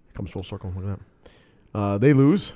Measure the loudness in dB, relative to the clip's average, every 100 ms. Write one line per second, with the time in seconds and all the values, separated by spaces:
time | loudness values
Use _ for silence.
0 | _ -12 -10 -12 -12 -12 -10 -8 -8 -10
1 | -14 _ _ _ _ _ _ -4 -2 2
2 | 4 6 4 2 -2